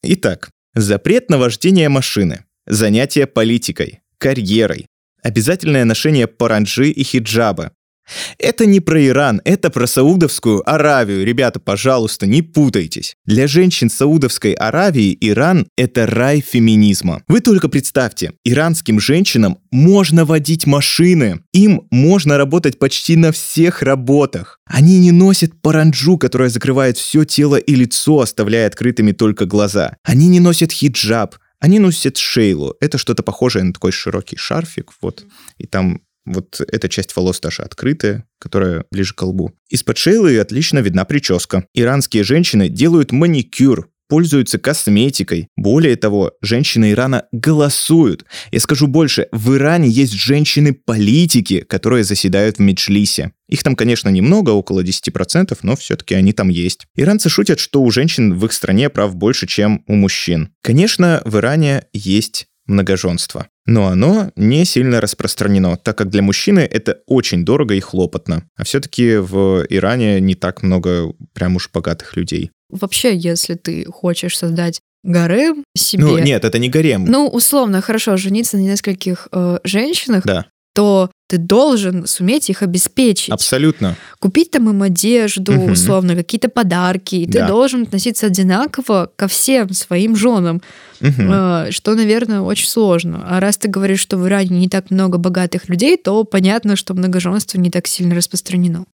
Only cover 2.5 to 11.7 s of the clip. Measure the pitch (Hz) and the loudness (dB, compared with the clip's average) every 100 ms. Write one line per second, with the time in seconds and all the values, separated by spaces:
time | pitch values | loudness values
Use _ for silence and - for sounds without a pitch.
2.5 | _ - 107 107 107 139 147 139 - 113 | _ -4 -2 2 0 0 0 0 0 0
3.5 | 117 - - - - _ _ 127 131 95 | 0 -4 -6 -8 -10 _ _ -2 -2 0
4.5 | 107 104 69 - _ _ _ - 110 110 | 0 0 -2 -12 _ _ _ -4 -2 0
5.5 | 185 160 139 117 110 151 147 113 _ 117 | -2 0 0 2 0 0 0 0 _ 0
6.5 | 110 104 - 139 151 131 127 113 110 113 | 0 -2 0 -2 0 -2 -2 -2 0 0
7.5 | 87 80 _ _ _ _ - - - - | -2 -10 _ _ _ _ -14 -14 -4 -4
8.5 | 233 220 196 165 160 139 127 143 104 - | 2 2 4 2 2 4 2 2 0 0
9.5 | 190 165 - 120 - 139 185 160 - 117 | 0 0 -2 -2 2 4 4 2 0 0
10.5 | 104 - 151 151 139 107 98 98 123 123 | 0 0 0 2 2 0 0 -2 0 -2
11.5 | - - | -2 -6